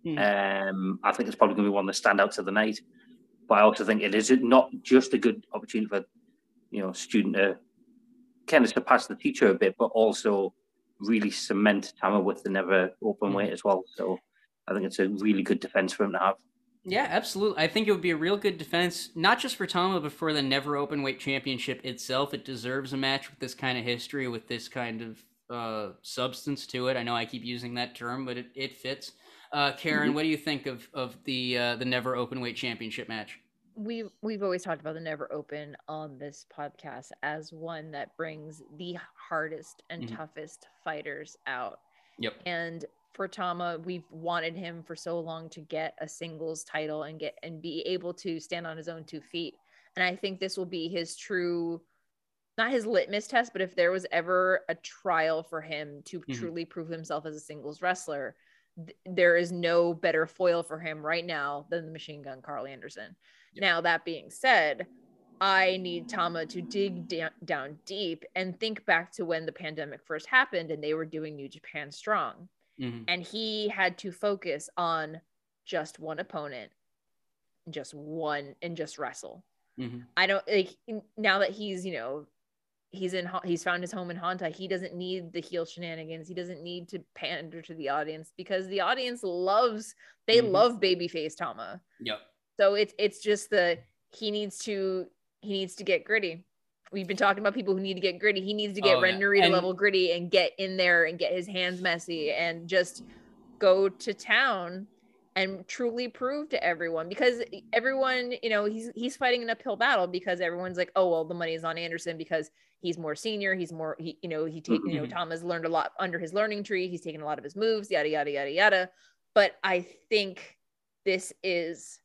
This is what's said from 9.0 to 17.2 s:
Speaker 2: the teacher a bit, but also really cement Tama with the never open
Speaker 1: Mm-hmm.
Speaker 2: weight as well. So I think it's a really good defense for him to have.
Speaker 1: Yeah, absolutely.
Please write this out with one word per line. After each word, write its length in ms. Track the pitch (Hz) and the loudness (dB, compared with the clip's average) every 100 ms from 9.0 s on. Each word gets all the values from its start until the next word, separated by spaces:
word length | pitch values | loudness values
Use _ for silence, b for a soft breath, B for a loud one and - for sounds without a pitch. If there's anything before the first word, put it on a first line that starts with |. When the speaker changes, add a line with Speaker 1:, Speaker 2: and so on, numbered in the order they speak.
| - | 4
Speaker 2:
the 80 | 104 | -4
teacher 320 | 143 - 110 | -2 6 6
a 60 | |
bit, 220 | 92 95 - | 8 4 4
but 80 | 113 | 2
also 680 | 113 113 98 110 101 95 _ _ _ _ _ | 6 4 4 2 2 0 _ _ _ _ _
really 320 | 101 113 104 | 2 2 2
cement 600 | - - 101 104 101 - - | -2 -2 4 6 4 -2 -2
Tama 200 | 98 104 | 2 4
with 220 | 95 95 | 2 0
the 80 | 98 | -2
never 400 | 98 90 95 92 - | 0 4 4 4 0
open 260 | 110 98 101 | -4 0 0
Speaker 1:
Mm-hmm. 80 | 98 | 2
Speaker 2:
weight 160 | 101 | 0
as 120 | - | 0
well. 200 | 104 95 95 - | 2 2 0 -6
So 220 | 95 90 _ _ _ _ - | -4 -4 _ _ _ _ -4
I 40 | |
think 120 | 95 95 | -2 -2
it's 140 | - | 2
a 80 | 95 | 0
really 340 | 101 107 98 | 4 4 4
good 160 | 92 90 | 4 0
defense 320 | - 98 92 | 2 0 0
for 120 | - | 0
him 80 | 101 | 0
to 60 | 90 | 4
have. 180 | 95 - _ _ _ _ | 2 2 _ _ _ _
Speaker 1:
Yeah, 220 | 185 202 262 | -2 0 2
absolutely. 520 | 175 | 0